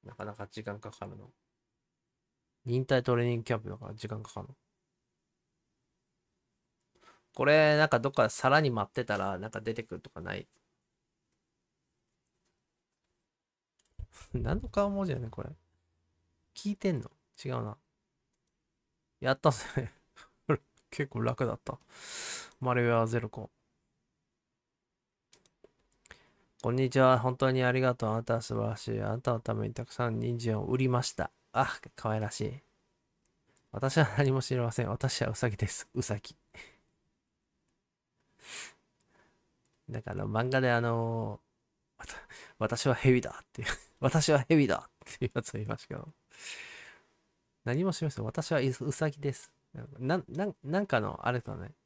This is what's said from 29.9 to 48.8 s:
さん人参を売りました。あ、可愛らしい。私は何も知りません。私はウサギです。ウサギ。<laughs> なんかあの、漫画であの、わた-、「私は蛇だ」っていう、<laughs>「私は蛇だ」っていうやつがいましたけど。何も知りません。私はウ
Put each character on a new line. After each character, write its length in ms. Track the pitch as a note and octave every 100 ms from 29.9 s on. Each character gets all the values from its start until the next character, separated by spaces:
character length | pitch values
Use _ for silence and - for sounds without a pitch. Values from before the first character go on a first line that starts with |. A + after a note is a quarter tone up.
さ 160 | - A#2+
ん 100 | A2+
人 220 | A#2 A#2
参 180 | A#2 G#2+
を 60 |
売 140 | G2+ B2+
り 100 | C3
ま 140 | B2
し 100 | -
た。 180 | - - _ _
あ、 160 | A#2 C3 - -
可 160 | - A2+
愛 100 | A2
ら 100 | G#2+
し 100 | -
い。 200 | A2 B2+ _ _ _ _ _ _ _ _ _ _ _
私 260 | - C3 D3
は 100 | D3 -
何 160 | C#3
も 80 | C3
知 120 | -
り 60 | B2+
ま 120 | A#2
せ 100 | A#2
ん。 40 | A#2
私 340 | A2+ C3 -
は 80 | -
ウ 40 |
サ 160 | A2 A#2+
ギ 60 | G2+
で 100 | G#2
す。 200 | - -
ウ 100 | -
サ 160 | - G2+
ギ。 160 | - - _ - - _ _ _ _ _ _ _ _ _ _ _ _ _ _ _ _ _
<laughs> 1500 | - - - _ _ _ _ _ _ _ _ _ _ _ -
な 100 | A#2
ん 20 |
か 100 | -
あ 20 |
の、 120 | F#2+ G2+
漫 220 | G#2+ B2
画 120 | C3
で 80 | B2+
あ 100 | A#2+
の、 600 | A#2 A#2 A2+ A2+ G#2+ G#2 _ _ _ _ _ _
わ 80 | -
た-、 80 | - - - - _
「私 280 | A2 A#2+ C#3
は 60 |
蛇 260 | A#2+ C3 B2+
だ」 200 | - -
っ 20 | -
て 100 | -
い 20 |
う、 40 | A2
<laughs> 200 | - - _
「私 320 | C3 D#3+ D3
は 80 | D3
蛇 260 | B2+ D#3+ C3
だ」 240 | E2 - _ -
っ 100 | -
て 80 | -
い 20 |
う 40 |
や 80 | A#2
つ 100 | -
が 80 | G#2+
い 60 | G#2
ま 120 | A2
し 40 |
た 60 | -
け 60 |
ど。 180 | - D#3 - _ - - - - - - - _ _ _ _ _ _
何 200 | A#2+ C3
も 80 | F#3+
知 80 | E3
り 60 | D#3
ま 40 |
せ 100 | A#2+
ん。 20 |
私 280 | G#2+ - D3+
は 80 | D#3
ウ 320 | C3 B2+